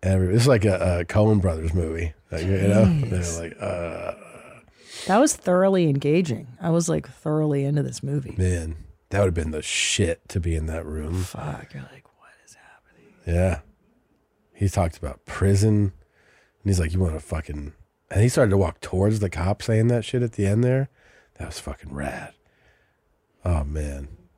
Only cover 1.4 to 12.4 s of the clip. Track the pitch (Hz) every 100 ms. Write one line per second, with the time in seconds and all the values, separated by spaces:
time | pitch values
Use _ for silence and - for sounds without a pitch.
1.4 | 92 80 80 85 82 80 85 - _ 82
2.4 | 87 95 98 101 110 160 127 92 85 82
3.4 | 82 - 101 87 85 82 87 - - -
4.4 | - - - _ - - - 196 302 -
5.4 | - 180 190 190 165 139 143 156 175 110
6.4 | - - 170 165 165 151 - - 160 151
7.4 | 156 143 139 147 135 123 139 143 135 -
8.4 | 92 90 80 80 - - _ 98 101 82
9.4 | 82 78 78 - - - 90 82 _ 101
10.4 | 85 80 78 80 78 78 76 90 90 -
11.4 | 147 143 - - 67 135 _ _ - _